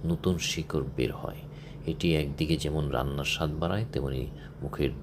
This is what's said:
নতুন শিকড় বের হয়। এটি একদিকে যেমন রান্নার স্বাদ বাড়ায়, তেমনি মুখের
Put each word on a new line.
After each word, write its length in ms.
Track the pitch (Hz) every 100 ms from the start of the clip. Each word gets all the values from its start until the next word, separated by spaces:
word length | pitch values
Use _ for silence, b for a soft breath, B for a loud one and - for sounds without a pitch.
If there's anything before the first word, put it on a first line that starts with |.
নতুন 340 | 82 85 92 87
শিকড় 480 | - - 78 78 65 -
বের 160 | 60
হয়। 280 | - - - - B B B -
এটি 280 | 76 87
একদিকে 420 | 78 71 73 78 78
যেমন 340 | 76 76 73
রান্নার 340 | 64 69 71
স্বাদ 260 | 71 - 80
বাড়ায়, 360 | 76 85 98 113
তেমনি 340 | - 69 65 62 B B -
মুখের 280 | 69 - 71 -